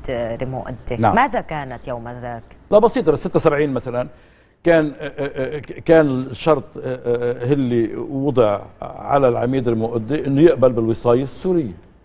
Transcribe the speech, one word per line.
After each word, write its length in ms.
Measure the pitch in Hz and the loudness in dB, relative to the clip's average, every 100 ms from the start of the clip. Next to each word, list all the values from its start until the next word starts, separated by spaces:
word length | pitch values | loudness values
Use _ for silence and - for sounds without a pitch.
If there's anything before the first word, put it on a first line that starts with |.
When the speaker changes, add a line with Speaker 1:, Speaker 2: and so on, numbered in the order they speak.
| - | -8
Speaker 1:
آه، 260 | 120 113 117 | -6 -6 -6
ريمو 260 | 131 127 | -6 -6
أنتي. 340 | - 120 - 120 | -8 -10 -6 0
Speaker 2:
نعم. 180 | 113 | 4
Speaker 1:
ماذا 260 | 208 269 208 | 4 2 0
كانت 480 | - 156 135 120 - | -6 -8 -8 -10 -10
يوم 200 | 120 117 | -10 -10
ذاك؟ 340 | 120 120 117 - - - | -12 -10 -12 -14 -18 2
Speaker 2:
لا، 80 | 202 | 4
بسيطة، 340 | 208 262 160 | 4 2 0
بس 80 | 143 | 0
ستة 160 | 185 160 | 0 0
وسبعين 360 | 160 143 147 | 2 2 0
مثلًا 360 | 127 123 120 131 - _ _ _ _ | -2 -4 -6 -6 -10 _ _ _ _
كان، 300 | 170 165 151 131 | 2 4 2 -4
آه، 60 | 147 147 | -10 -8
آه، 380 | 139 143 131 147 | -8 -6 -6 -8
آه، 20 | |
كان 480 | 120 - - 160 147 | -12 -6 4 6 6
الشرط، 560 | 127 131 120 - 147 - 139 | 2 -4 -4 0 0 0 -10
آه، 40 | |
آه، 680 | 131 127 120 120 120 123 123 | -8 -6 -2 -2 -2 -2 0
آه، 20 | |
اللي 440 | 143 127 120 110 117 | 0 2 0 0 -4
وضع 640 | 120 135 139 127 107 101 - - | -8 -4 0 2 2 2 -6 -14
على 460 | - - 104 143 131 | -14 -10 -2 2 2
العميد 400 | 117 120 135 120 | 2 0 0 0
المؤدي 580 | 113 113 120 110 147 139 | 0 -2 -4 -4 -4 0
إنه 160 | 139 | 4
يقبل 300 | 170 127 127 | 4 6 2
بالوصاية 500 | 117 113 113 120 120 | 4 -2 0 2 2
السورية، 500 | 135 - 185 180 123 85 - _ | 0 -6 -2 -2 -2 -8 -20 _